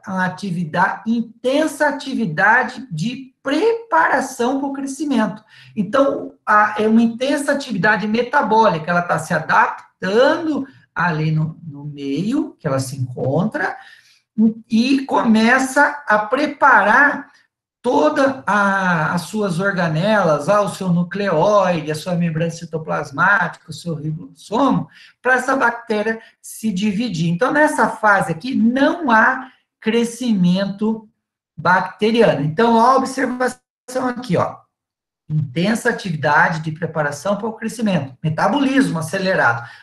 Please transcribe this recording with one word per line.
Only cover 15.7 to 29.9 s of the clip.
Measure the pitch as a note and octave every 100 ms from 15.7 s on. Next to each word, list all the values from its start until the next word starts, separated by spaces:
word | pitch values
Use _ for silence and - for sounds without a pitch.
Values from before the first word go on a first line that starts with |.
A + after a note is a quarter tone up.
| - A4 - -
a | G#3+
preparar | G#3+ C4+ D4+ - C#4+ G#3+ G3+ A#3 C#4+ - - _ _ _ _ _
toda | A#3+ C#4 D4+ D4 C4+ C4 -
a, | G3+ G3+ G3 F#3 E3+ D#3+
as | F3+
suas | - G#3+ G3+ E3
organelas, | G3 F#3+ E3 D#3 G3 G#3+ F3 D3 C#3+
ah, | G#3
o | G3
seu | - F#3
nucleóide, | E3+ F3 G3 G3+ D#3 F#3+ G#3 F#3 E3+ D3
a | D3+
sua | F#3
membrana | F3 E3+ D#3+ E3+
citoplasmática, | E3 E3+ D#3+ D#3+ E3 D3 C#3 F3+ G3+ E3 - -
o |
seu | D#3 F3 D3+
ribossomo, | D3+ D#3 - - - D#3+ - F3 - - - _
pra | B3+
essa | B3+ - C4+
bactéria | A#3 A#3 - G#3+ G#3+ A3+ - _
se | - - A3
dividir. | F3+ G#3+ F#3+ A#3+ D#3+ E3
Então, | E3+ C4
nessa | D4 D4+ C#4 A3
fase | - G#3+ G3 D#3+
aqui, | D#3+ B3+
não | A3 A3 C4 D4 F4 D4+
há | A3 A#3 C4 - _ _ _
crescimento | A3